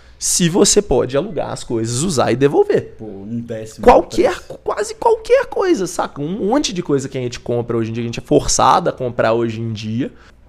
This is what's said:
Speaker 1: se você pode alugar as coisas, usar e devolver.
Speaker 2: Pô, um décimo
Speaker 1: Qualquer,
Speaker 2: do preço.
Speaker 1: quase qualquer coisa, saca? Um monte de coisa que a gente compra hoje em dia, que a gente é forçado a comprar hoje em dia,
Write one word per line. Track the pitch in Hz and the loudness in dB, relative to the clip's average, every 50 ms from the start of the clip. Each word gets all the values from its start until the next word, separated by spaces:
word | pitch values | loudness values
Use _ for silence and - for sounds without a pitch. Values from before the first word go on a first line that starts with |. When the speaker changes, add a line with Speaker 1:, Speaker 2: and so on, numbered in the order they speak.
| - - - - | -20 -20 -14 -8
Speaker 1:
se | - - - - 185 165 | -4 -2 0 2 2 4
você | 160 214 214 202 - 247 | 4 4 4 4 4 2
pode | - - 143 123 110 123 127 139 | 2 2 2 0 0 0 0 -2
alugar | 160 208 - 127 113 113 | -2 -4 -4 -6 -6 -6
as | 113 - - | -6 -8 -6
coisas, | - 123 113 110 113 120 120 | -4 -4 -2 -2 -2 -2 -2
usar | 151 202 165 120 113 117 | -2 -2 0 0 2 2
e | 117 127 | 4 4
devolver. | 135 139 143 381 403 403 381 285 - - - - | 4 4 6 4 2 4 2 0 -2 -4 -10 -16
Speaker 2:
Pô, | 113 | -14
um | 107 98 98 98 104 117 117 | -14 -14 -14 -12 -8 -8 -8
décimo | 117 - 113 110 110 107 - - 101 | -8 -8 -10 -10 -12 -12 -10 0 4
Speaker 1:
Qualquer, | 240 233 - 349 - - - 349 254 - | 6 6 6 4 0 0 0 0 0 0
Speaker 2:
do | - | -4
preço. | - - - - - | -8 -14 -16 -10 -8
Speaker 1:
quase | - 403 - 415 - 427 | -6 -4 -4 -6 -8 -4
qualquer | - - 494 453 466 453 - 466 554 494 - | 0 2 2 2 2 2 4 4 4 4 2
coisa, | - - - 370 339 226 185 170 | -2 0 2 2 2 2 0 -2
saca? | - - - - - - | -4 -4 -4 -4 -4 -6
Um | 143 151 185 233 208 190 | -6 -6 -4 -4 -2 0
monte | 233 294 294 277 220 | 2 2 0 0 -4
de | 175 | -4
coisa | 170 - 147 139 127 143 | -2 0 0 0 0 -2
que | - 135 | -6 -6
a | |
gente | 127 120 117 - | -6 -6 -8 -8
compra | - - 120 120 117 120 120 117 | -6 -4 -2 -2 -2 -2 -2 -2
hoje | 113 110 | -2 -2
em | 113 | -4
dia, | 117 117 | -4 -6
que | 117 | -6
a | |
gente | 117 - | -6 -6
é | - - | -2 0
forçado | 147 143 127 - - - - 123 143 185 175 151 | 0 0 2 0 0 2 4 4 4 4 2 0
a | - | -2
comprar | - 131 123 - - 120 113 113 | -4 -4 -4 -2 0 2 2 2
hoje | 117 117 117 110 110 | 2 0 -2 -4 -4
em | 113 113 113 | -6 -6 -6
dia, | 104 110 107 110 117 139 247 - - - - - _ _ | -6 -6 -4 -4 -4 -4 -6 -8 -14 -20 -20 -20 _ _